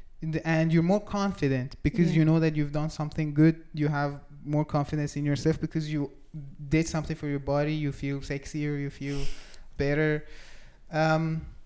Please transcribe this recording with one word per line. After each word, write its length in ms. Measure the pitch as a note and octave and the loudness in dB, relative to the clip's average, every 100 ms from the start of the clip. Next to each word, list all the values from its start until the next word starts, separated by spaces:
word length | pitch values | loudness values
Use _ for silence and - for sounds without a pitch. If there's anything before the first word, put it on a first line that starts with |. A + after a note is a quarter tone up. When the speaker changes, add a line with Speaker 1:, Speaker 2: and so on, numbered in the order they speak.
| - - | -14 -10
Speaker 1:
and, 200 | D#3+ D#3 | -4 -2
and 280 | E3 D#3+ D#3+ | 0 2 4
you're 120 | E3 | 4
more 160 | E3+ G#3 | 4 2
confident 720 | G#3 G3+ G3 F#3 C#3+ C3 B2+ - | 0 -2 -2 0 0 0 -2 -2
because 300 | D3 D#3 E3 | 0 2 4
Speaker 2:
Yeah. 60 | D#3 | 6
Speaker 1:
you 60 | |
know 140 | D#3 D#3+ | 6 6
that 160 | D#3+ | 4
you've 180 | D3+ D3 | 2 -2
done 180 | D3 C#3 | -2 -4
something 440 | - D3 - D3+ | -4 -6 -4 0
good. 300 | C#3+ D#3+ D#3+ - | 6 6 6 -2
You 140 | D3+ D3 | -2 0
have 320 | C#3+ C#3+ C#3+ - - | 2 -2 -4 -12 -12
more 200 | D3 D3 | -2 0
confidence 520 | D3+ D3+ C#3+ D3+ D3 D3+ | 2 0 0 -2 -2 -2
in 80 | |
yourself 360 | D3 C#3 D#3 D#3 | 0 2 2 2
because 320 | D#3 E3 D3+ | 0 -4 -4
you 200 | D3+ C#3+ - - D#3+ C#3 - C#3 | -4 -4 -8 -18 -16 -14 -14 0
did 180 | D#3 E3 | 2 2
something 300 | E3 C#3+ D#3 | -2 -4 -4
for 100 | D3 | -4
your 140 | C#3+ | -4
body. 340 | C#3 C#3+ D3+ | 0 0 0
You 160 | D#3 C#3+ | 0 -2
feel 300 | C3 C#3 C#3 | -4 -4 -4
sexier. 600 | - C#3 - D#3 D3 C#3+ | -4 -8 -6 -4 -2 -2
You 100 | C#3+ | -6
feel 340 | - C#3 C#3 C#3 - - - - - | -6 -6 0 2 0 -4 -16 -10 -2
better. 500 | C#3+ D3 D#3 D3+ - - - - - - - | 0 2 2 0 -4 -14 -16 -18 -18 -20 -6
Um, 540 | D#3 D#3+ D#3+ D#3+ D#3+ - - | 0 4 4 2 -2 -6 -12